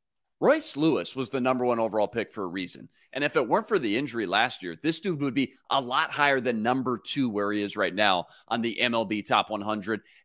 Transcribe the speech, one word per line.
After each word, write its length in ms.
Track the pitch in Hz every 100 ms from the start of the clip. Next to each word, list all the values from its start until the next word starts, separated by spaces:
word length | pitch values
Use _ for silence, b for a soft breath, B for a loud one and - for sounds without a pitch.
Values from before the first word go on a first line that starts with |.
| _ _ _ _
Royce 340 | 190 311 302 139
Lewis 400 | 160 110 - 131
was 140 | 123
the 100 | 135
number 240 | 127 127
one 160 | 123 117
overall 280 | 113 107 101
pick 260 | 117 101
for 100 | -
a 40 | 92
reason. 420 | 95 87 - - b b
And 100 | -
if 120 | 147 160
it 120 | 117
weren't 200 | 185 220
for 100 | 202
the 180 | 113 110
injury 300 | 143 117 95
last 380 | 98 123 -
year, 120 | 87 82
this 240 | 156 165
dude 220 | 202 151
would 140 | 139 127
be 180 | 131 b -
a 100 | 131
lot 300 | 120 135 160
higher 320 | 147 143 135
than 220 | 123 113
number 340 | 113 131 127 117
two 320 | - 143 127
where 240 | 104 101
he 80 | 104
is 160 | 101 104
right 160 | 92
now 320 | 92 104 92 - b -
on 140 | 117
the 200 | 117 -
M 140 | 120 117
L 100 | 104
B 160 | 107
Top 300 | - 113 98
one 100 | 107
hundred. 400 | 101 107 98 107 b b